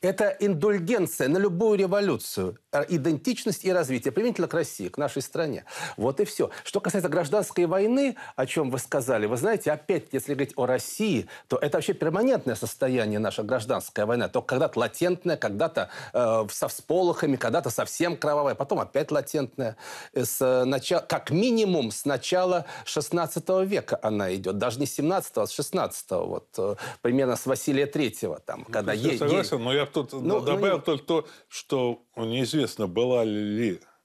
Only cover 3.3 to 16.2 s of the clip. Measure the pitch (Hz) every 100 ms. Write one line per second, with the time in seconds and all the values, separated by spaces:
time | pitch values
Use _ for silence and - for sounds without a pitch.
3.3 | 247 - 190 185 180 147 127 127 131 233
4.3 | 214 165 160 165 - 92 - 143 - 131
5.3 | - 160 110 - - 165 - 110 139 202
6.3 | - 151 - - 202 196 202 165 151 156
7.3 | 202 190 - 175 190 208 254 277 - -
8.3 | - 131 - 139 127 - 151 123 117 104
9.3 | 120 165 220 - 147 - 180 - 135 117
10.3 | 143 139 - 123 127 - - 214 127 95
11.3 | - - 127 147 170 151 - 156 165 240
12.3 | 247 - 113 110 - 135 127 107 104 107
13.3 | - 107 123 110 127 - - 107 120 104
14.3 | 127 - 127 147 - 113 - 175 175 175
15.3 | 156 113 101 160 - 92 - - 113